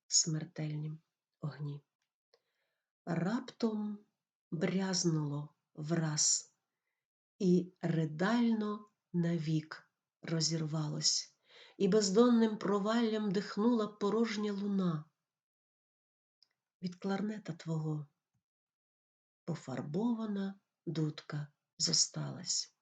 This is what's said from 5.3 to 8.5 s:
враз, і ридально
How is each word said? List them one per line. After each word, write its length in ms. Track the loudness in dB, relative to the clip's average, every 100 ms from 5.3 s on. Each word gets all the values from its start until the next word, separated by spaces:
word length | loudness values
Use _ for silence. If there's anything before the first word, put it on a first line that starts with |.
| -4 -8 _ _
враз, 800 | -10 -2 0 0 2 2 0 -4 _ _ _ _ _ _ _ _ -2
і 340 | 4 4 2 -4
ридально 1080 | -2 0 0 0 2 2 2